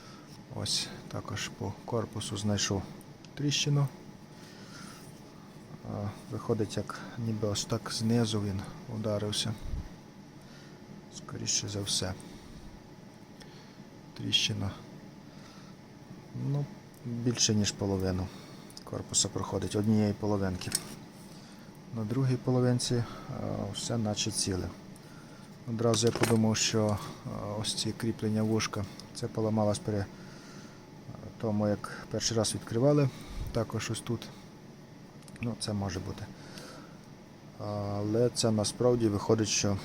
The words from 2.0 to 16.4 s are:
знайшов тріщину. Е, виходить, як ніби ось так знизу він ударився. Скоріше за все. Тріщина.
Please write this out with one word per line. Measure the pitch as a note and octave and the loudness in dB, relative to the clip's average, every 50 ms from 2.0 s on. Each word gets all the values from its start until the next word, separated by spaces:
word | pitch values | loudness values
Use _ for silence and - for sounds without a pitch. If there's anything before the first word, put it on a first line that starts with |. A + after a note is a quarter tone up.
| G#2 G2+ - A2 G#2 - - | -2 -2 -4 -4 -4 -4 -4
знайшов | G#2 G#2 G#2 G#2 G2 - - G2+ F#2+ - - - - - - - - - - - | 0 2 2 4 4 4 2 2 0 0 -2 -8 -14 -16 -16 -16 -18 -18 -14 -6
тріщину. | - C#3 D3 C#3+ - - D3+ C#3+ C#3+ C#3 C3+ - - - - - - - - - - - - - - - - - - - - - - - - - - - - - - - - - - - - - - - | -2 0 2 2 4 4 4 6 6 4 4 0 -6 -14 -16 -16 -16 -18 -18 -16 -16 -16 -16 -16 -16 -14 -14 -14 -14 -14 -14 -14 -14 -14 -16 -16 -16 -18 -18 -18 -18 -18 -18 -18 -18 -16 -16 -14 -12 -10
Е, | A#2 G#2+ G#2+ G#2 G#2 G#2 - - - | -8 -6 -4 -4 -4 -6 -8 -8 -8
виходить, | B2 A2 - - A#2 G#2+ G#2+ G2+ - | -8 -4 0 0 2 2 2 0 0
як | G#2+ G2 - - - - - - - | -2 -4 -4 -6 -8 -10 -10 -6 -4
ніби | A#2 A2+ A2+ G#2 A2 G#2+ | -2 -2 0 2 2 2
ось | G2+ G2+ - | 2 0 0
так | - A#2 A2 - F#2+ - | 0 -2 -2 -2 -4 -2
знизу | - A2+ A2 A#2 A#2+ A#2 G#2+ A2 G#2 | 0 2 4 6 6 6 4 2 2
він | G2+ G#2 F#2 G2 F#2+ - - - - - A2+ | 0 0 0 -2 -4 -6 -8 -12 -10 -8 -6
ударився. | A2 G#2+ A2 G#2 G#2 G#2 G#2 G2+ - - A2 A2 - - - - - - - - - - - - - - - - - - - - - - - - - - - - - - - - | -2 0 0 0 2 0 0 0 0 0 -2 -2 -4 -4 -4 -4 -4 -4 -6 -10 -14 -16 -18 -18 -18 -18 -18 -18 -18 -18 -18 -18 -18 -16 -18 -16 -16 -16 -16 -16 -16 -16 -14 -14
Скоріше | - - - - A2 A2+ A2 - - - G#2+ | -14 -12 -10 -8 -6 -2 0 0 0 0 0
за | G#2 G2+ | -2 -2
все. | G2 F#2+ - - - F#2 F#2+ - - - - - - - - - - - - - - - - - - - - - - - - - - - - - - - - - - - - - - - - | 0 0 0 2 0 0 -2 -6 -10 -12 -14 -14 -14 -14 -14 -14 -14 -14 -14 -16 -16 -18 -18 -18 -18 -18 -18 -18 -18 -18 -18 -18 -16 -16 -16 -18 -18 -18 -18 -18 -18 -18 -18 -18 -18 -16 -12
Тріщина. | - A#2 A2 G#2 G#2 - - G#2+ G#2 G2+ G2 - - - - - - - - - - - - - - - - - - - - - - - - - - - - - - - - - B2 | -6 0 2 4 4 4 4 2 2 0 -2 -2 -4 -10 -14 -14 -14 -14 -16 -16 -16 -18 -16 -16 -16 -16 -16 -16 -16 -16 -16 -16 -18 -18 -18 -18 -18 -16 -16 -16 -16 -14 -10 -8 -4